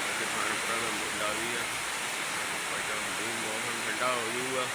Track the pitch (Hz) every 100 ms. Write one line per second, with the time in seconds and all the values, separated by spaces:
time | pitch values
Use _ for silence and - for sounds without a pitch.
0 | - - - 113 - - - 117 113 107
1 | 107 104 107 107 117 120 117 - - -
2 | - - - - - - - - 92 90
3 | 92 95 107 117 110 107 110 117 113 113
4 | 123 123 110 123 127 131 127